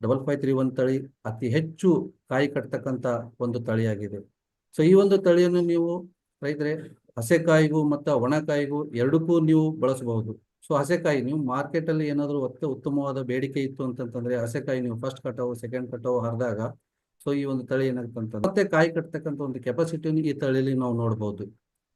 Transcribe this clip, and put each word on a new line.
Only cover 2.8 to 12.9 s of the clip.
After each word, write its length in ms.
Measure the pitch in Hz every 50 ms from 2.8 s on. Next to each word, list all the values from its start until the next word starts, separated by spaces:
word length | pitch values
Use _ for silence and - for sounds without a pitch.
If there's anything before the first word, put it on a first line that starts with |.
| 113 135 131 123 123 127 120 113 110 113 - -
ಒಂದು 240 | 123 120 113 - 117
ತಳಿಯಾಗಿದೆ. 540 | 113 113 113 113 110 107 98 104 101 104 101 - _ _ _ _ _ _ _ _ _ -
So 80 | - 156
ಈ 100 | 165 190
ಒಂದು 240 | 190 202 196 196 190
ತಳಿಯನ್ನು 440 | 196 185 170 175 180 175 175 175
ನೀವು 540 | 175 170 170 170 170 170 175 180 180 - _ _ _ _ _ - -
ರೈತರೆ 300 | 143 151 147 151 147 156 160 160 - - _ _ _ - -
ಹಸೆಕಾಯಿಗೂ 680 | 117 117 175 165 165 165 160 160 160 151 151 156 151
ಮತ್ತು 340 | 147 147 143 147 160 147 127
ಒಣಕಾಯಿಗೂ 720 | 113 127 147 156 156 156 151 143 147 139 143 147 151 -
ಎರಡಕ್ಕೂ 500 | - 117 120 135 147 165 160 165 170 165
ನೀವು 320 | 160 160 160 156 156 156
ಬಳಸಬಹುದು. 600 | 156 - 123 131 135 131 127 117 113 110 107 113 110
So 420 | - _ _ _ _ _ - 156 139
ಹಸೆಕಾಯಿ 420 | 143 143 175 170 170 170 147 135
ನೀವು 220 | 120 123 147 156 143
ಮಾರ್ಕೆಟ್ 460 | 127 127 139 147 143 - 165 160 160
ಅಲ್ಲಿ 180 | 160 156 156 147
ಏನಾದ್ರು 340 | 143 143 147 143 147 147
ಒತ್ತ-, 240 | 131 123 - - -
ಉತ್ತಮವಾದ 560 | 147 131 131 - 156